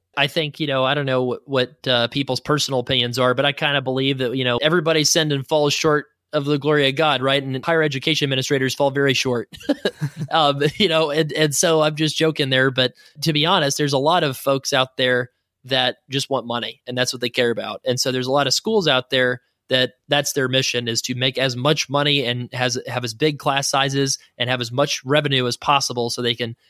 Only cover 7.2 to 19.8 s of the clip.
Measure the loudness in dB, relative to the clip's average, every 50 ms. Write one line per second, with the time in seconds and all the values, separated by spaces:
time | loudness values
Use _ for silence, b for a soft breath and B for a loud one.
7.2 | 0 0 0 0 0 -2 -6 -4 -2 0 2 2 2 0 -2 -2 0 0 0 0
8.2 | 0 0 0 -2 0 0 0 0 0 -2 0 0 0 0 2 2 2 2 2 2
9.2 | 0 0 -2 -2 -4 _ -14 -12 -4 -4 -4 -2 -2 -6 -4 -4 -8 -8 -6 -8
10.2 | -8 -2 2 2 2 2 2 2 0 0 2 2 0 2 2 2 0 0 0 0
11.2 | -2 -2 0 0 0 0 2 2 2 4 4 4 2 2 0 0 -2 -2 0 0
12.2 | 0 0 0 0 0 2 2 4 4 2 2 2 0 0 b b b b b -4
13.2 | -2 0 0 2 2 2 4 2 2 2 0 0 0 0 0 2 2 4 2 4
14.2 | 2 0 -2 -2 0 0 0 0 0 0 0 0 0 0 0 -2 0 2 2 0
15.2 | -2 -4 _ _ _ _ _ _ -6 -4 -2 0 0 -2 -4 _ _ -6 -6 -6
16.2 | -4 -2 -4 -4 -2 -4 -6 -6 -6 -8 -12 _ -12 -6 -2 -2 -2 -2 -2 -4
17.2 | -6 -4 0 0 0 2 0 -2 -4 -8 -8 -6 -4 -4 -2 0 -2 -2 -2 -2
18.2 | -2 0 0 2 2 2 0 -2 -2 0 0 0 2 2 0 0 0 0 0 2
19.2 | 2 2 0 -4 _ _ _ _ _ 0 0 0